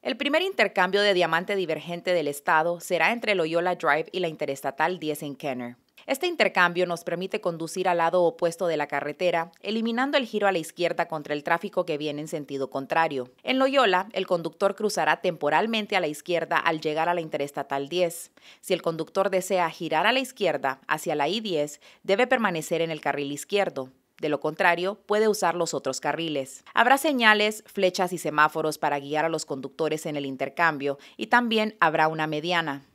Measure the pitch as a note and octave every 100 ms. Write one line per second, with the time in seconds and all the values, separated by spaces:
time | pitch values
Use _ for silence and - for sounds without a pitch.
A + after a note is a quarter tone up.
0 | - B3+ C#4 D#4 F#4+ F#4+ G3+ G3+ F#3 G3+
1 | G#3 F3+ E3 E3 F3+ G3+ E3+ D3+ D3+ F3
2 | F3+ F3+ D3 C#3+ - D#3+ E3 F3 - F3
3 | E3 A#3 A3 G3 D#3+ E3 F3+ F3 D#3+ D3
4 | D#3+ F#3 F3 D3+ D3 C#3 C#3 - D#3+ F#3
5 | D3+ D3 D3+ C3 D3 B2+ A#2+ B2 _ -
6 | - C4+ F4+ E4+ G3+ G3 F3 F3 F3+ E3+
7 | - E3+ F#3+ G#3 F#3+ E3 E3 F#3 F3+ F3
8 | E3 F3+ E3+ E3 E3+ E3 F3 D#3 D3 C#3+
9 | C#3+ D3 F3+ E3+ E3+ _ G3 A3+ A3+ A#3
10 | C4+ C#4+ A3+ G#3+ G3+ F#3 D#3 - E3+ D#3+
11 | E3+ D#3 C#3+ D3 C#3+ E3+ G3+ - E3 D3
12 | D3+ D3 D#3 E3 C#3 C#3 C3 C3+ C3+ D#3+
13 | E3 C#3 B2 _ - B3+ C4 C#4 A#3 F3+
14 | G3+ - F#3+ F3 E3 - G3 G3 G#3 F#3+
15 | D3+ D#3+ F#3+ E3 D3 D#3 A3 A3+ G3+ F#3+
16 | D#3+ D3+ - E3+ D#3+ E3 - D#3+ D#3 D3+
17 | E3 F3 D#3+ D#3 C#3+ D3+ C#3 C#3 C#3+ F3
18 | F3 E3+ - _ - - - F3+ - E3
19 | D#3 G3+ G3 F#3+ F3+ F#3+ E3+ - D#3+ D#3
20 | G3 B3+ C4 - F#3 C#3+ C3+ C3 - D#3
21 | F3+ D3+ D3 G#3+ A3 D#3+ D3 - - _
22 | - G3 G3+ B3 A3 E3 D#3 E3 E3 D#3
23 | D3 C#3 C#3+ D3 - G3+ F#3 C#3 C3 _
24 | _ _ - D3 D#3 D#3+ F#3 E3+ F#3 G#3
25 | - G#3 A3 G#3 E3+ E3+ E3 C#3+ C3 C3
26 | D3+ D3+ E3 D3 C3 - - - A#3 C4+
27 | D#4+ C4+ A3+ G#3+ G#3+ G#3+ - - F#3+ F3+
28 | F3+ E3+ D#3 D3+ D3+ D#3+ D#3 D3+ D3+ C#3+
29 | C#3 D3+ D#3+ D#3+ - C3+ C3 - D#3 D#3
30 | E3 D3 C#3 C3 C#3 - E3+ D3 C#3 C#3
31 | - - A3 A#3+ A#3+ A3 G#3+ G#3+ E3 D#3
32 | D#3 D#3+ D#3 D3+ E3 F3 D#3+ C#3 -